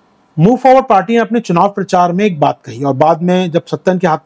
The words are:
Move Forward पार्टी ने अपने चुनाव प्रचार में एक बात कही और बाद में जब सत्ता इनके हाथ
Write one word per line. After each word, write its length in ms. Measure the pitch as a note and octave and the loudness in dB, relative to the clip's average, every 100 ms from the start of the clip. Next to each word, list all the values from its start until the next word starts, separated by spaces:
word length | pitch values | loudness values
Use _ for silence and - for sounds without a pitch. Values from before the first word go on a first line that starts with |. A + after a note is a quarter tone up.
| _ _ _ - | _ _ _ 0
Move 180 | F#3 B3 | 2 4
Forward 280 | C4 C4 B3+ | 4 4 4
पार्टी 280 | G3 F#3 | 0 0
ने 60 | A#3 | -2
अपने 200 | G#3 A#3 | 0 -4
चुनाव 300 | - F3 G3 | -2 0 0
प्रचार 440 | G3+ F#3 F3+ F3 | -2 -2 0 0
में 120 | F3+ G#3 | 0 -2
एक 140 | D3+ | 0
बात 200 | - - - | -2 -4 -10
कही 180 | A2+ | -6
और 100 | C#3 | -4
बाद 280 | C3 D#3 D#3 | 0 0 0
में 300 | F3 F#3 F3+ | 0 -2 -2
जब 140 | E3 - | -4 -6
सत्ता 260 | D3 - | -6 -2
इनके 160 | F3+ F3 | 0 0
हाथ 100 | D#3 | -2